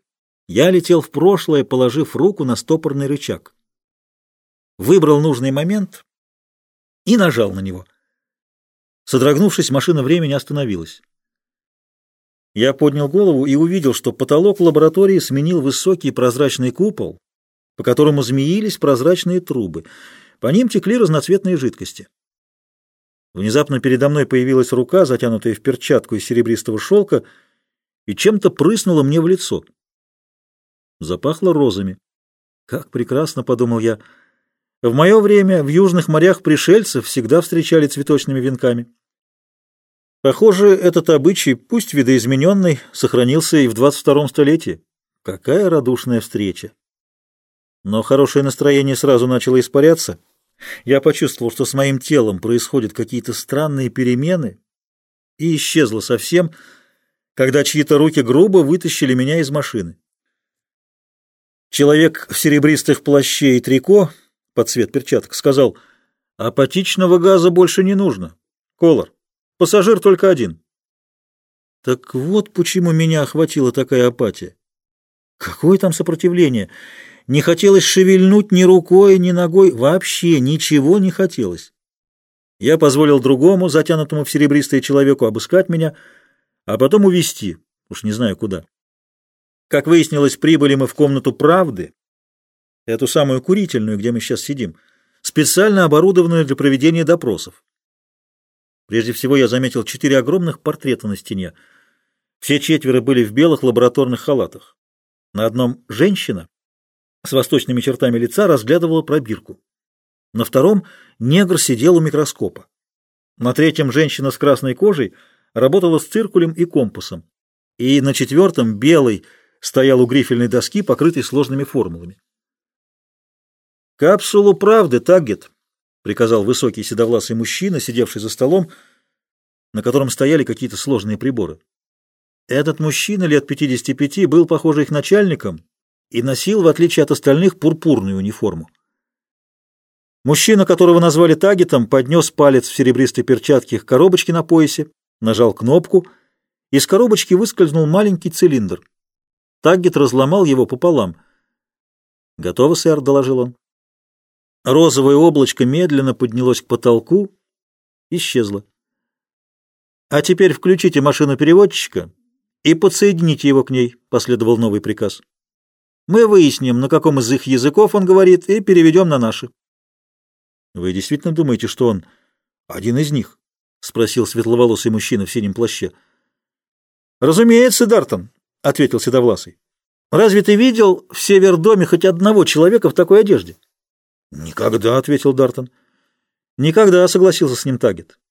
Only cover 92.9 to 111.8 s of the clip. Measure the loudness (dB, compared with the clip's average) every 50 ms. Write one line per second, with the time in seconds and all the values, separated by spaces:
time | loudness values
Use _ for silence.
92.9 | -6 -4 -2 0 0 0 2 0 0 -2 -2 -2 -2 0 -2 -2 -4 -4 -4 -4
93.9 | -4 -4 -4 -4 -4 -4 -6 -6 -6 -6 -6 -8 -8 -8 -8 -10 -10 _ _ _
94.9 | _ _ _ _ _ _ -16 -6 -2 -2 -2 0 2 2 2 2 2 2 2 2
95.9 | 4 4 4 4 4 2 2 2 2 0 0 -2 -2 -2 0 0 0 2 2 0
96.9 | 0 0 0 0 0 0 -2 -4 -6 -6 -8 -14 -20 _ _ _ _ _ _ _
97.9 | _ _ _ _ _ _ _ _ _ _ _ _ _ _ _ _ _ _ _ -6
98.9 | -4 -4 -4 -4 -6 -6 -2 0 2 2 2 2 0 -2 -4 -4 -6 -6 -8 -8
99.9 | -8 -6 -2 0 0 0 0 0 -2 -2 -2 -4 -6 -8 -8 -8 -8 -6 -6 -6
100.9 | -6 -6 -6 -8 -10 -10 -10 -10 -10 -10 -10 -12 -14 _ _ _ _ _ _ _
101.9 | _ _ _ _ _ _ _ _ _ _ -6 -4 -4 -2 -2 -2 -2 -2 0 0
102.9 | -2 0 0 0 0 0 0 0 0 0 0 2 0 0 -2 -2 0 2 2 2
103.9 | 2 0 -2 -2 -4 -6 -4 -4 -2 -2 -4 -6 -10 -16 _ _ _ _ _ _
104.9 | _ _ _ _ _ _ _ _ -6 -4 -4 -4 -2 -2 -4 -4 -4 -8 _ -10
105.9 | -4 0 0 0 0 -2 -6 -8 -10 -10 -12 -18 _ _ _ _ _ _ _ _
106.9 | _ _ _ _ _ _ -10 -4 -2 -2 0 0 0 -2 -2 -2 -4 -4 -4 -4
107.9 | -4 -2 -2 -2 -2 -2 -4 -4 -2 -2 0 0 0 0 0 0 0 0 0 0
108.9 | -2 -2 -2 -2 -4 -4 -4 -6 -10 -12 -12 -16 -20 _ _ _ _ _ _ _
109.9 | _ _ _ _ _ _ _ _ -8 -8 -6 -4 -2 0 2 2 2 0 -2 -6
110.9 | _ _ _ _ _ -8 -4 0 0 0 0 0 0 -2 -2 -2 -2 0